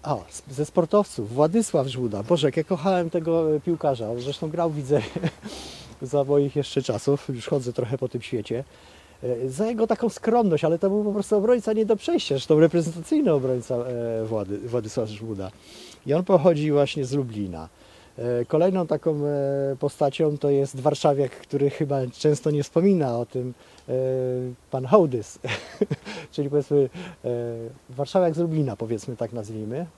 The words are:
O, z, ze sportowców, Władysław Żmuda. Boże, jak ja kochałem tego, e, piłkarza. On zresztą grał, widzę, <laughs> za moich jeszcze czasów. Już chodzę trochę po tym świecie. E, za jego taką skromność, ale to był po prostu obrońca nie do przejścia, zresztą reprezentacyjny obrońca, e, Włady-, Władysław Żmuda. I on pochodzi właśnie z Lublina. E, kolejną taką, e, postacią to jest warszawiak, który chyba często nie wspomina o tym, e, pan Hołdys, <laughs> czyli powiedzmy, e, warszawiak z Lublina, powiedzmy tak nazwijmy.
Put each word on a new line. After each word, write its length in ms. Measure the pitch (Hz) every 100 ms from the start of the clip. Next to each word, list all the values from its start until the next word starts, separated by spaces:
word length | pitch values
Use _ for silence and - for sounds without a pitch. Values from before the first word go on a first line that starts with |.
O, 220 | - 127 90
z, 240 | - -
ze 120 | 135 151
sportowców, 680 | - 165 208 202 - 107
Władysław 520 | 123 156 208 214 165 135
Żmuda. 360 | 131 120 101
Boże, 260 | 101 170 143
jak 80 | 165
ja 80 |
kochałem 460 | 151 175 175 180 170
tego, 460 | 175 160 165 160 151
e, 40 |
piłkarza. 500 | 170 165 151 127 110
On 100 | 120
zresztą 300 | 127 143 160
grał, 200 | 165 170
widzę, 300 | 151 131 143 107 - 175 - 214
<laughs> 480 | - - - - -
za 220 | 131 143
moich 320 | 139 143 143 143
jeszcze 260 | 135 -
czasów. 460 | - 107 - 143 -
Już 180 | 127 -
chodzę 260 | 143 123
trochę 260 | 120 117 127
po 100 | 127
tym 140 | 123
świecie. 420 | - 120 101 117 139 - - - - -
E, 260 | 123 117 131
za 180 | 131 220
jego 200 | 233 220
taką 220 | 220 233
skromność, 560 | - 226 240 214 156
ale 140 | 160 165
to 120 | 196
był 140 | 208
po 80 | 208
prostu 240 | 208 196 208
obrońca 360 | 214 247 220
nie 140 | 220 220
do 100 | 214
przejścia, 380 | - 339 -
zresztą 260 | 135 - 151
reprezentacyjny 720 | 160 170 165 165 165 311 262
obrońca, 420 | 147 131 127 117
e, 500 | 123 123 120 117 113
Włady-, 440 | 110 110 98 101 123
Władysław 400 | 123 107 131 107
Żmuda. 420 | 104 113 101 95 - - - - - 131
I 80 |
on 100 | 151
pochodzi 480 | 185 190 170 156 151
właśnie 320 | 143 139 151
z 80 | 131
Lublina. 560 | 143 127 104 95 82 82 _ - - - -
E, 260 | 120 120
kolejną 420 | 120 156 180 185 165
taką, 400 | 156 165 147 147
e, 500 | 143 139 139 139 135
postacią 640 | 147 - 143 - 156 147
to 120 | 143
jest 300 | 139 139 135
warszawiak, 500 | 135 147 156 143 135
który 400 | - - 143 139
chyba 280 | - 147 139 127 -
często 320 | 151 147 156
nie 120 | 147
wspomina 560 | 139 170 190 185 135 117
o 80 | 120
tym, 280 | 127 127 120 - - -
e, 40 | 127 131 131 127 127 127 123 _
pan 160 | 135 127
Hołdys, 520 | 202 160 123 104 - 123 110 - -
<laughs> 480 | - 139 - 202 151
czyli 180 | - 143
powiedzmy, 380 | 147 135 147 135 180 180 170
e, 40 | 123 120 120 117 113 127 -
warszawiak 440 | 127 143 196 175
z 40 | 156
Lublina, 380 | 170 156 135 101
powiedzmy 400 | 113 113 - 117
tak 160 | 113
nazwijmy. 540 | 117 104 110 110 131 170